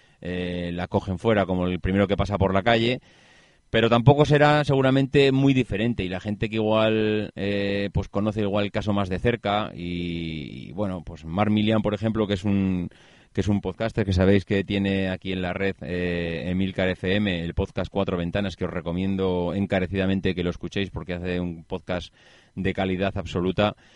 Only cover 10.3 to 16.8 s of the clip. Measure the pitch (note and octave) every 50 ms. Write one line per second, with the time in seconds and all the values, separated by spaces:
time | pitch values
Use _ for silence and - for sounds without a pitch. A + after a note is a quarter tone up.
10.3 | D#2+ D#2 C#2 G#1+ A1 C2 - - D#2 F#2 G#2 G2 F#2 F2 D2+ - E2+ D2 D#2 D#2+
11.3 | E2 G2 G#2+ G#2 G#2+ G#2+ G#2+ A2 A2 A2 F#2+ G#2+ G#2 G2+ A2 A2 G#2+ A2 G#2+ F#2+
12.3 | G2+ F#2 - G#2 G2 G2 G2 F#2+ F#2 F2+ E2+ - - - - - - - - _
13.3 | - G2+ F#2+ G2+ G#2 G2 - F#2 F2+ - A2+ A2+ - A#2 G#2 G2 F#2 F2+ F#2+ F#2+
14.3 | G2+ G2 - - G#2 G2 F#2 - G2+ G2 G2 G2 G2 F#2+ F#2+ F#2 F#2 F#2 - F#2+
15.3 | F#2 F#2 F2+ F2 F2+ F#2+ G2 G2 F#2 - - D2 F2+ F2 F2+ F2 F2 E2+ E2+ E2
16.3 | E2 D2+ B1 F2+ F2+ F#2 F#2+ F#2 F2+ -